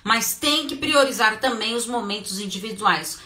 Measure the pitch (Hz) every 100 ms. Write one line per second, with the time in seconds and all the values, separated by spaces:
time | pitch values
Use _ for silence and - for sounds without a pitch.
0 | 208 226 - - 302 311 285 277 302 294
1 | 269 214 220 214 262 220 220 233 233 240
2 | 202 208 - 190 196 190 220 190 208 165
3 | - -